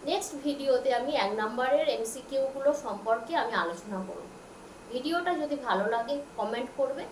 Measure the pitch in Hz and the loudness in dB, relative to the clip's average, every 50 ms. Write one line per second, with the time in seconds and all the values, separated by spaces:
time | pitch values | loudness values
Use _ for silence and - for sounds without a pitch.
0 | - 285 359 392 - - 320 277 277 294 277 277 277 277 254 247 262 269 247 233 | 0 0 0 0 0 -4 -8 -2 -2 -2 -2 0 4 4 4 4 4 4 2 4
1 | 247 285 311 247 202 202 208 214 214 226 240 247 254 262 285 311 311 294 277 220 | 2 2 2 2 2 2 2 0 0 0 0 0 2 4 4 4 4 2 2 0
2 | 226 226 - 262 - - 277 269 269 269 269 277 269 285 294 294 - 226 202 196 | -2 -4 -6 -8 -8 -2 0 0 0 0 -2 2 2 2 2 2 -4 -6 -6 -4
3 | 202 220 226 233 - - 339 311 233 233 220 185 170 170 175 190 - 208 202 190 | 2 2 2 2 2 0 0 2 2 2 0 0 0 0 -4 -6 -8 -6 -6 -6
4 | 190 185 - - - - - - - - - - - - - - - - 233 254 | -4 -6 -8 -10 -10 -12 -16 -16 -18 -18 -18 -18 -18 -18 -18 -18 -12 -6 -6 -2
5 | 254 311 339 349 349 359 349 302 302 285 294 277 254 233 185 190 208 226 226 233 | 0 2 0 2 2 2 2 2 2 0 -2 -2 2 2 2 2 4 2 2 0
6 | 226 240 285 285 285 - - - 202 214 240 240 262 - - - 269 262 277 311 | 0 0 -2 -4 -4 -6 -4 -4 -2 -2 0 -2 -4 -4 0 0 0 0 0 -4
7 | - - | -6 -10